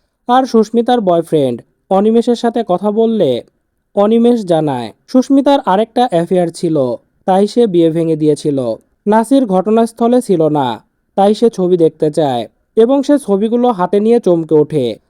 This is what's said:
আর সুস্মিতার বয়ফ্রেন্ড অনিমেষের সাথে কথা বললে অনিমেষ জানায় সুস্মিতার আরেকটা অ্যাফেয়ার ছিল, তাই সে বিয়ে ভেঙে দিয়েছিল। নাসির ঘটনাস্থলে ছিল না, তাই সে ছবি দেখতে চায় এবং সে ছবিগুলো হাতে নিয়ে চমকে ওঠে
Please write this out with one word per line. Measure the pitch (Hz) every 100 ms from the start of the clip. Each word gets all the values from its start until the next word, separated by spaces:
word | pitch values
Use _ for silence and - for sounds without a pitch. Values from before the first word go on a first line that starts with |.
| _ _ -
আর | 254 262
সুস্মিতার | 226 214 226 233 247
বয়ফ্রেন্ড | 190 170 165 160 131 120 - _ -
অনিমেষের | 190 214 226 233 233
সাথে | 233 240 214
কথা | 180 208
বললে | 208 226 220 151 120 - _ _ _ _ 202
অনিমেষ | 208 233 233 240 185
জানায় | 165 151 127 113 - -
সুস্মিতার | 254 247 277 285 277 202
আরেকটা | 190 226 - 247
অ্যাফেয়ার | 165 170 185 170
ছিল, | 165 175 156 127 117 _ _ -
তাই | 190 208
সে | 240 233
বিয়ে | 175 165
ভেঙে | 165 165 156
দিয়েছিল। | 151 147 156 135 123 110 _ _ -
নাসির | 220 220 277 240
ঘটনাস্থলে | 185 185 220 226 - 233 247
ছিল | 240 175 156
না, | 151 127 107 _ _ _ -
তাই | 196
সে | 208 233
ছবি | 208 180 180
দেখতে | 160 - 156
চায় | 151 147 120 107 _ _ -
এবং | 226 277
সে | 269 294
ছবিগুলো | 240 196 220 240 247
হাতে | 196 180 202
নিয়ে | 214 233
চমকে | 190 170 160 156
ওঠে | 147 156 120 107 _